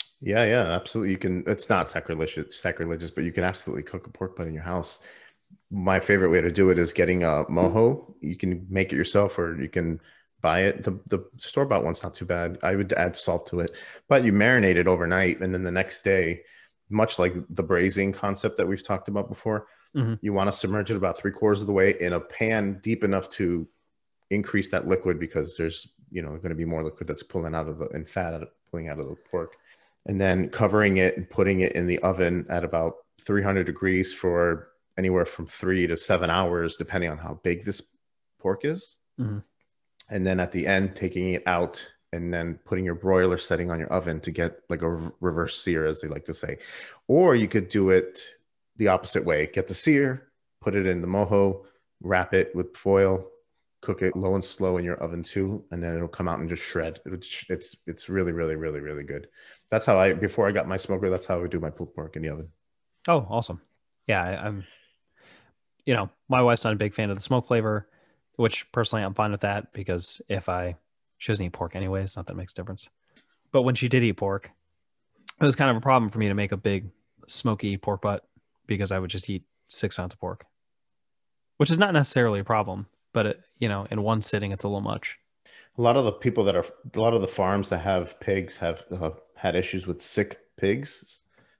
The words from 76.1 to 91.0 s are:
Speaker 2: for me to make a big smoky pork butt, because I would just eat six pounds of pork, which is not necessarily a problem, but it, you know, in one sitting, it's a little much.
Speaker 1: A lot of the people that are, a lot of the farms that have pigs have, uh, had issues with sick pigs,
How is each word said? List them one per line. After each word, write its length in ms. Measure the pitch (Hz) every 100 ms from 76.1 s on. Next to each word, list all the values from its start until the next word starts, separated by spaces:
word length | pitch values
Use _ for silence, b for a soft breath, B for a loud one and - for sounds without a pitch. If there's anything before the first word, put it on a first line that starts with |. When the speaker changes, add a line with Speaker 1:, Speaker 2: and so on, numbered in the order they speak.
Speaker 2:
for 80 | 110
me 100 | 104
to 60 |
make 180 | 101 101
a 40 | 98
big 320 | 104 98 98 - _ _ -
smoky 480 | - 117 104 104 98
pork 260 | - 98
butt, 240 | 104 101 - _ _ _ -
because 260 | 101 95
I 60 | 95
would 120 | 92
just 180 | 95 -
eat 160 | 95 - _ _
six 280 | - 101 -
pounds 180 | 117
of 60 | -
pork, 260 | 90 - - _ _ _ _ _ _ _ _ _ _ _
which 120 | 147
is 80 | 165
not 140 | 202
necessarily 480 | 160 139 131 117 101
a 40 |
problem, 420 | 101 110 95 98 101 _ _
but 140 | 113 104
it, 140 | - _ _
you 100 | 113
know, 180 | 101 101
in 120 | 107
one 200 | 104 110
sitting, 300 | - 104 101
it's 120 | 95
a 40 | 101
little 120 | 101
much. 380 | 104 107 - - _ _ B B B -
Speaker 1:
A 60 |
lot 140 | 120 131
of 80 |
the 80 | 127
people 320 | 127 123 104
that 120 | 101 90
are, 80 | - - -
a 40 | 110
lot 140 | 113
of 60 | 113
the 80 | 95
farms 400 | - 92 101 95
that 100 | 87
have 400 | 92 92 87 -
pigs 360 | - 98 87 -
have, 280 | 85 80 -
uh, 200 | 90 80 - _ -
had 180 | 92
issues 320 | 87 90 95 90
with 140 | 85
sick 380 | - - 101 - _ -
pigs, 640 | 95 117 139 -